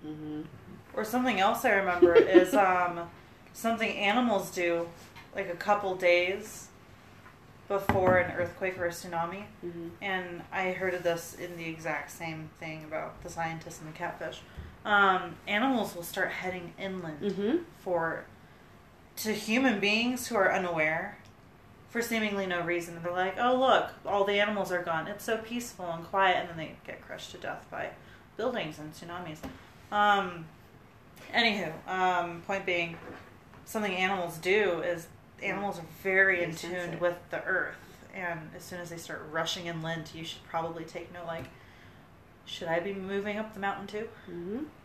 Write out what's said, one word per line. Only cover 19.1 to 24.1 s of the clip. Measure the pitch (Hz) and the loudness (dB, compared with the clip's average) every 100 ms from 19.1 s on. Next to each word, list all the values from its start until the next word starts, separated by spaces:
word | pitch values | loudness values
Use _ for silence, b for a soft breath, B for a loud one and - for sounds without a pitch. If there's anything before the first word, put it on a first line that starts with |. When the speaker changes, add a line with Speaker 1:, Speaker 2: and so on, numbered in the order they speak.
| - | -8
Speaker 2:
to | 214 | -2
human | 208 - 226 269 208 | -2 0 2 4 4
beings | 202 214 240 254 - | 2 2 0 -2 -2
who | 220 | 2
are | 190 | 4
unaware, | 196 180 165 156 160 196 - - - - - - - - | 4 0 0 0 0 -4 -10 -20 -20 -20 -20 -20 -20 -8
for | 233 | -4
seemingly | 233 226 214 202 190 | -2 0 0 0 -2
no | 175 | -2
reason. | 170 175 170 170 | 0 -2 -2 -6
They're | 170 | -4
like, | 180 185 190 | 0 0 2
"Oh, | 240 254 | 4 6
look, | 262 214 - - | 6 6 4 -6
all | - | -2